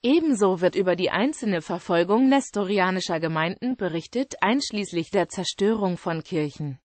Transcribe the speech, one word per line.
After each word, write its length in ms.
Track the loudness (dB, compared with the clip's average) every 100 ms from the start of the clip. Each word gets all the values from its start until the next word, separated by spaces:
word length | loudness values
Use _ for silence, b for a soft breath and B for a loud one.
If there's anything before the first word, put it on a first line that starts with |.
Ebenso 580 | 4 2 2 2 2 4
wird 140 | 2 2
über 200 | 0 2
die 140 | 0
einzelne 540 | 0 0 -2 -2 -2
Verfolgung 640 | -2 -8 0 0 4 4 4
nestorianischer 920 | 4 0 -4 -2 2 2 0 -2 -2
Gemeinden 580 | -2 0 -2 -2 -4 -2
berichtet, 580 | -2 -4 -6 -6 -6 -2
einschließlich 680 | 0 0 -2 -6 -4 -4 -2
der 180 | 0 0
Zerstörung 720 | -4 -8 0 0 2 0 -2
von 260 | -4 -6
Kirchen. 540 | -4 -4 -4 -4 -8 -8